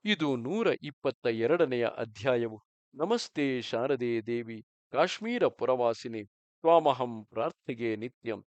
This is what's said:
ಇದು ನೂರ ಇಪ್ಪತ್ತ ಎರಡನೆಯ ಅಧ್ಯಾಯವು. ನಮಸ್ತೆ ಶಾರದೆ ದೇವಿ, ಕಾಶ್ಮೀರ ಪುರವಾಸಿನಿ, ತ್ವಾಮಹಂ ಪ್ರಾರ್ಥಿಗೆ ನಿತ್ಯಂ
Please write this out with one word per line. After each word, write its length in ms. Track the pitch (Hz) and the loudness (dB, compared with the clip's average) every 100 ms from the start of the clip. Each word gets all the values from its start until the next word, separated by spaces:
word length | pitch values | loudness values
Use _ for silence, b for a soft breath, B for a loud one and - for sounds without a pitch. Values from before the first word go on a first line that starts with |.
| 208 | 0
ಇದು 240 | 196 151 127 | 0 2 0
ನೂರ 320 | 120 208 208 127 | -2 0 0 0
ಇಪ್ಪತ್ತ 420 | 147 - 139 - 127 113 | -6 -4 -4 0 -2 2
ಎರಡನೆಯ 440 | 113 175 147 123 117 - | 2 4 4 2 0 -2
ಅಧ್ಯಾಯವು. 600 | 113 110 131 123 117 107 _ _ _ | -8 -2 0 0 0 -6 _ _ _
ನಮಸ್ತೆ 680 | 135 170 233 - 156 139 127 | -6 -2 -2 -2 -2 0 -2
ಶಾರದೆ 500 | 110 117 135 135 120 117 110 | -2 -2 0 0 0 -2 -2
ದೇವಿ, 320 | 120 113 110 - _ _ | -6 -6 -14 -16 _ _
ಕಾಶ್ಮೀರ 520 | 131 180 - 220 240 151 | 0 0 0 -4 2 0
ಪುರವಾಸಿನಿ, 760 | - 123 127 120 113 123 113 104 _ _ _ | 2 0 2 2 0 -8 -10 -12 _ _ _
ತ್ವಾಮಹಂ 500 | 165 165 151 127 123 113 107 | 4 6 6 2 -2 -6 -8
ಪ್ರಾರ್ಥಿಗೆ 640 | 110 147 - - 117 117 107 | -4 -4 -4 -10 -4 -2 -2
ನಿತ್ಯಂ 460 | 120 _ 117 104 _ | -6 _ -8 -8 _